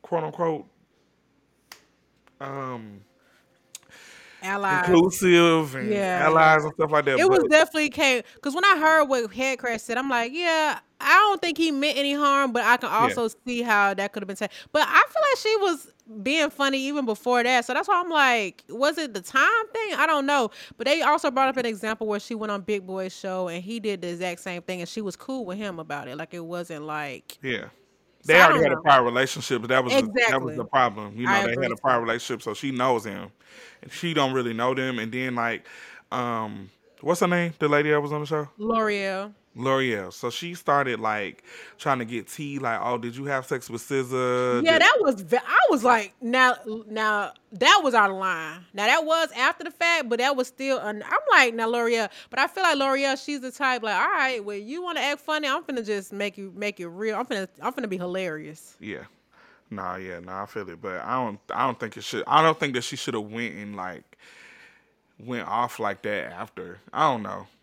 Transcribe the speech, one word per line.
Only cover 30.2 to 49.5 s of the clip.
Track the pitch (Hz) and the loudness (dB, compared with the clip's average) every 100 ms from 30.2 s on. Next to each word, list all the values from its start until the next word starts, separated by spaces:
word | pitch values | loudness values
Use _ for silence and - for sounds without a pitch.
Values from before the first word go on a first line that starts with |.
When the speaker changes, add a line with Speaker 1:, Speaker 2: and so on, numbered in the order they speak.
| 233 | 2
Speaker 1:
that | 135 | 0
was | 131 | -2
Speaker 2:
Exactly. | 151 | -6
Speaker 1:
the | 113 | 0
problem. | 135 120 104 104 104 | 2 2 0 -12 -6
You | 127 | 0
Speaker 2:
I | |
Speaker 1:
know, | 196 | 0
they | 196 | 0
Speaker 2:
agree | 120 | -2
Speaker 1:
had | 127 | -4
a | 113 | -2
Speaker 2:
with | |
Speaker 1:
prior | 135 123 | 2 2
Speaker 2:
you. | |
Speaker 1:
relationship, | 117 117 - 117 | 2 -4 -4 -6
so | - | -6
she | 104 143 | -6 -6
knows | 127 131 120 | 0 0 0
him. | 107 98 101 _ _ - - - | -2 -12 -14 _ _ -20 -20 -20
And | - | -16
she | - 175 | -8 -4
don't | 151 135 | 0 0
really | 131 120 | 0 -2
know | 113 123 | -2 -2
them. | 131 131 123 | -2 -4 -6
And | 110 | -6
then, | 127 131 120 | -6 -6 -4
like, | 117 110 - - - - _ | -4 -6 -10 -20 -20 -20 _
um, | 127 120 117 110 104 95 _ _ _ | -6 -4 -4 -8 -12 -16 _ _ _
what's | - 175 | -4 0
her | 185 | 2
name? | 175 170 160 | 2 0 -2
The | 151 | 2
lady | 147 151 | 2 4
that | 151 | 0
was | 143 | 0
on | 151 | -6
the | 147 | -4
show? | 156 143 - | -6 -6 -8
Speaker 2:
L'Oreal. | 220 226 220 202 196 190 208 202 _ 117 | -2 0 0 -2 -4 -6 -10 _ _ -6
Speaker 1:
L'Oreal. | 127 135 131 107 95 | 0 2 2 -2 -6
So | - 123 | -8 -8
she | - 175 | -8 -10
started, | 175 - 143 131 110 | -6 2 2 2 -2
like, | 110 107 95 - - - - - | -2 -2 -6 -10 -20 -20 -20 -8
trying | 151 131 | -2 -2
to | 113 | -2
get | 117 - | -8 -10
tea, | - 143 139 | -12 -8 -6
like, | 127 110 | -4 -2
"Oh, | 117 123 | -2 -4
did | 120 123 | -6 -8
you | 139 | -4
have | 135 127 | -4 -4
sex | 131 - | -8 -6
with | 117 | -12
S | - 139 127 | -4 -4 -2
Z | 131 | -2
A? | 127 123 123 120 | 0 0 0 2
Speaker 2:
Yeah, | 320 320 | 4 6
Speaker 1:
Did" | |
Speaker 2:
that | 370 523 | 6 6
was | 320 214 | 2 0
ve-, | 170 240 233 | -2 -2 2
I | 370 740 | 4 4
was | 294 | 4
like, | 240 233 196 _ | 4 2 0 _
"Now, | 233 254 254 - 226 220 214 | -2 4 4 2 -8 -12 -8
now, | 214 214 208 196 - _ | -4 0 0 -4 -10 _
that | 196 262 403 | 2 6 6
was | 294 | 6
out | 233 202 | 4 4
of | 190 | 2
line." | 190 170 160 170 175 | -4 -4 -6 -12 -14
Now, | 196 214 | -2 2
that | 311 | 2
was | 311 320 320 233 | 2 0 0 0
after | 269 | 0